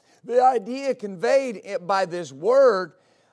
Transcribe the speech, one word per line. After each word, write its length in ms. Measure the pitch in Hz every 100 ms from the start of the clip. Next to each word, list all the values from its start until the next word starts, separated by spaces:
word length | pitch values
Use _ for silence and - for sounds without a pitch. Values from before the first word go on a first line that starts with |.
| _ _
The 180 | - 247
idea 500 | 254 240 202 262 277 254
conveyed 640 | 202 185 233 269 262 185
i-, 120 | 196 190
by 280 | 180 196 180
this 260 | 175 151
word, 600 | 135 190 269 262 190 170 _ _ _ _